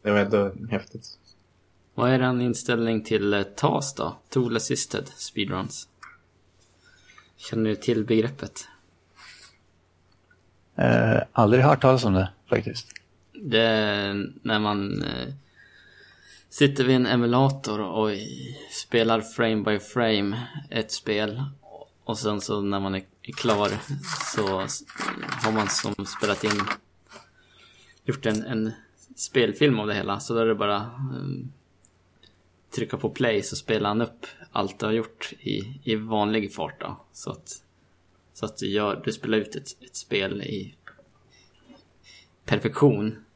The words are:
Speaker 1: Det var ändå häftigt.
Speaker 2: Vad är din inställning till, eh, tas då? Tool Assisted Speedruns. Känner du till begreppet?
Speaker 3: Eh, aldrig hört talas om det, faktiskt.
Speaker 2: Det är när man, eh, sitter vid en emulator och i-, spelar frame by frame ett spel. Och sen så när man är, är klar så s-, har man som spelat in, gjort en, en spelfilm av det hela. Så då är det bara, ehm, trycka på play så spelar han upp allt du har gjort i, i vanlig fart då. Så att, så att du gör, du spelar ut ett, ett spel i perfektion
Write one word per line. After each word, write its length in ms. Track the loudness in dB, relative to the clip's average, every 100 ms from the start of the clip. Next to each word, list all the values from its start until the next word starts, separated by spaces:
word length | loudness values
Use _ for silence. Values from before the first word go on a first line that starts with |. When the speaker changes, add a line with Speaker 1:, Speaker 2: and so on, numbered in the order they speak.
Speaker 1:
Det 80 | 4
var 80 | 4
ändå 340 | 4 2 2 -4 -4
häftigt. 360 | -4 -6 -16 -18 -20 _ _ _ _ _ _ _
Speaker 2:
Vad 160 | -2 2
är 80 | 4
din 220 | 2 2
inställning 640 | 0 -2 0 0 2 0
till, 300 | 0 2 2
eh, 80 | 2
tas 520 | 0 0 0 2 -2
då? 220 | -4 -6 -6 _
Tool 280 | 0 2 0
Assisted 520 | 0 -4 -2 -4 -6
Speedruns. 800 | -12 -10 -4 -4 -2 -6 -10 -16 _ -20 -20 _ _ _ _ _ _ _ _ _ -20 _ _
Känner 340 | -4 0 0
du 60 | 0
till 280 | 0 0
begreppet? 640 | 4 4 4 -2 -12 -12 -16 -20 _ _ _ -20 -20 -20 -20 _ _ _ _ _ _ _ _ _ _ _ _ 2
Speaker 3:
Eh, 420 | 4 6 4 2 2
aldrig 300 | 4 6 8
hört 180 | 6 6
talas 220 | 6 6
om 80 | 4
det, 160 | 2 2 -4 _
faktiskt. 380 | 0 0 -10 -12 -18 _ _ _
Speaker 2:
Det 280 | -12 0 4
är 720 | 4 4 2 0 -2 -2 -4 -8
när 160 | 0 0
man, 440 | 2 0 -2 -2
eh, 260 | -4 -4 -8 -10 _ _ -20 -20 -20 -20 -20 -20 -20 -20 _
sitter 360 | 4 4 4
vid 120 | 4 4
en 100 | 4
emulator 760 | 4 4 4 4 2 -4 -4
och 320 | -2 0 0
i-, 440 | 0 -8 -12 -12 -14 -12
spelar 500 | -12 0 2 4 2
frame 420 | 0 -2 0 2
by 160 | 0 -2
frame 600 | -2 0 2 2 0 -4 -8 -12 -6
ett 220 | -6 -4
spel. 500 | -6 -2 -2 -2 -4 -8 -8 -20 -20 -20 _
Och 140 | -8 -4
sen 220 | -2 -2
så 200 | -2 -2
när 200 | 0 -2
man 140 | -2
är, 80 | -4 -8 _
är 100 | -14
klar 380 | -4 0 2 2 -2 -6 -10 -6 -6 -4 -2
så 240 | -2 -2
s-, 240 | -4 -8 -10 -8 -8 -8 -8 -2
har 80 | 0
man 160 | 0 0
som 260 | -2 -4 -6 -8 -6
spelat 260 | -4 -2
in, 160 | -2 -2 -4 -6 _ _ _ -20 -20 _ _ -20 -20 _ -20 _
gjort 220 | -6 -2 0
en, 160 | -2
en 280 | -2 -2 -2 -6 _ _ -20 -10
spelfilm 640 | -2 2 2 4 4 4
av 60 | 0
det 80 |
hela. 260 | -2 -2 -4
Så 140 | -2
då 60 | 0
är 60 | 2
det 80 |
bara, 220 | 2 2 0
ehm, 760 | -4 -8 -8 -6 -6 -8 -10 -16 _ _ _ _ _ _ -20 _ _ _ _
trycka 220 | -6 -6 -2
på 140 | -4
play 320 | 0 2 2
så 140 | -2 -8
spelar 320 | -2 0 2
han 120 | 0
upp 240 | -2 -4 -18 -18 -6
allt 260 | -4 -4 -2
du 80 | 0
har 60 |
gjort 400 | 0 -2 -10 -14 -10
i, 400 | -6 -4 -6 -10
i 100 | -4 -4
vanlig 580 | 0 0 2 0 -2
fart 260 | -6 -8 -8
då. 160 | -12 -12 _
Så 180 | -14 -12
att, 320 | -12 -14 -18 _ _ _ _ _ _ _
så 120 | -10 -10
att 100 | -6
du 100 | -2
gör, 320 | 0 0 -2
du 80 | -4
spelar 260 | -6 0 0
ut 180 | 0 -10
ett, 260 | -12 -16
ett 140 | -14 -14
spel 460 | -2 -2 -2 -4
i 320 | -6 -8 -8 -16 -20 -20 _ _ _ _ _ _ _ -20 _ _ -20 -20 _ _
perfektion 720 | -2 0 0 6 6 6 -2 -4 -18